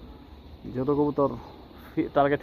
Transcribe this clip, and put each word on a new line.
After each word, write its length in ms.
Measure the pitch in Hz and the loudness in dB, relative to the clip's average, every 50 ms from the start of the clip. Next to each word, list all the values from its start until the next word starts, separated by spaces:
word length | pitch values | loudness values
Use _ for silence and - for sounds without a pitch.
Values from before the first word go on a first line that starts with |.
| - - - - - - - - - - - - - | -18 -18 -18 -18 -20 -20 -20 -20 -20 -18 -18 -14 -12
যেহেতু 280 | 104 104 123 131 143 147 | -8 -6 -4 0 2 2
কবুতর 340 | 143 147 147 139 - 139 131 123 117 - - - - - - - - - - - | 2 2 2 2 2 2 2 2 -2 -12 -14 -18 -18 -20 -20 -20 -20 -18 -10 -4
ফি-, 140 | 160 147 - - | -4 -2 0 4
টার্গেট 280 | 147 139 143 143 139 | 4 4 6 4 2